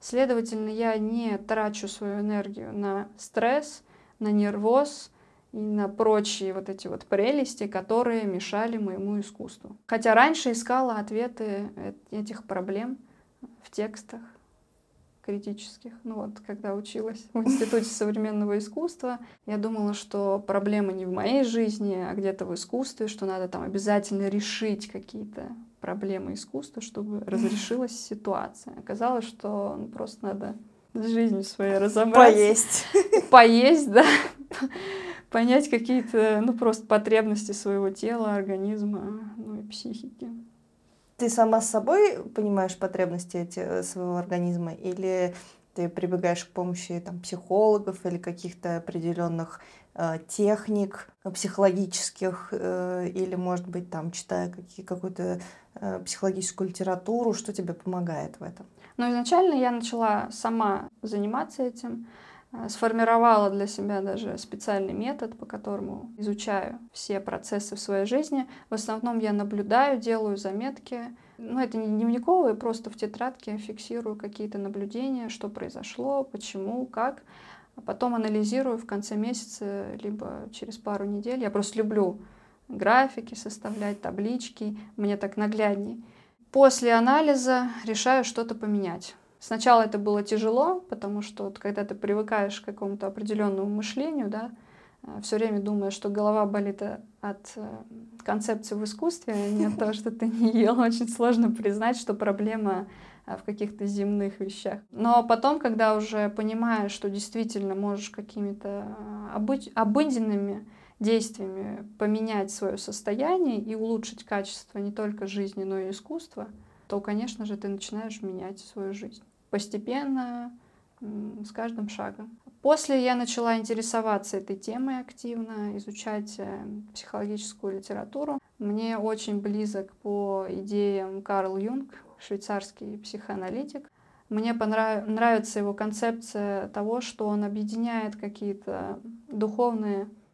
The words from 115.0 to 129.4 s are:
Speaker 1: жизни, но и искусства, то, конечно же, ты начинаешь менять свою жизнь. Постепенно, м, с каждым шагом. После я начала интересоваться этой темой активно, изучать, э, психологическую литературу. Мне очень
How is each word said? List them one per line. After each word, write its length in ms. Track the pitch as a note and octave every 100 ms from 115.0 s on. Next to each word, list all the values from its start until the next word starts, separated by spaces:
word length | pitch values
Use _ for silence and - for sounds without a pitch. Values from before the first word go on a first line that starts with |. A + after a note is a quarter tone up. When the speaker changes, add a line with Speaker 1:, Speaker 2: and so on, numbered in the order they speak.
| G#3+ G#3 G3
Speaker 1:
жизни, 380 | G3+ G3 G3 F#3+
но 120 | F#3+
и 100 | F#3+
искусства, 560 | G3+ - E4 - - G#3+ G#3+ - _ -
то, 140 | G3+
конечно 440 | G#3 G#3 A#3+ - G#3
же, 120 | G3+
ты 100 | G3+
начинаешь 540 | G3 - G#3+ A3 G#3+
менять 380 | F#3+ F#3 F#3 F#3+
свою 340 | - G#3+ G3
жизнь. 300 | G3+ - - - _ _
Постепенно, 1040 | G3+ G#3 G#3+ A3 C4 C#4 C4 B3 A#3+ A#3+ A#3+ _ _ _ _
м, 420 | G#3+ G#3+ G#3+ G#3+ G#3
с 60 |
каждым 380 | - A3+ A3+ G#3
шагом. 480 | - G3+ G3 A3 - - -
После 420 | C#4 D#4 D4+ C4+
я 120 | B3 B3
начала 420 | A#3+ A#3+ A#3 A3+
интересоваться 800 | A3 A3+ A3+ A3+ A3 G3+ G#3+ G3
этой 180 | G3 G3
темой 440 | - A#3 C4 B3+
активно, 800 | B3+ - A#3+ A#3 A3 A3 G#3 G3+
изучать, 580 | G#3 G#3 A3 G#3 G#3 -
э, 280 | G3+ G3 G#3+ G#3 G#3+
психологическую 840 | - - G#3+ G#3 G#3 G#3 - G3 G3
литературу. 600 | G3 G3+ G#3+ C#4 D4+ C#4+ - -
Мне 400 | G#3 G#3+ A3+ A3+
очень 440 | G#3+ A3 G#3+ G#3